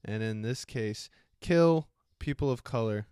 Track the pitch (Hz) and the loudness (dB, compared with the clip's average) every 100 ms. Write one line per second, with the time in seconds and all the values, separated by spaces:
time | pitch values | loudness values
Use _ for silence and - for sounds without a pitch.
0 | - 107 110 110 113 131 - 127 110 107 | -6 -4 -4 -4 -4 -6 -6 -6 -4 -6
1 | - _ _ _ - 170 165 160 - _ | -12 _ _ _ 2 6 6 4 -2 _
2 | _ _ - 143 143 123 - 123 113 104 | _ _ -6 -2 -2 -2 -4 -2 0 -2
3 | 104 | -6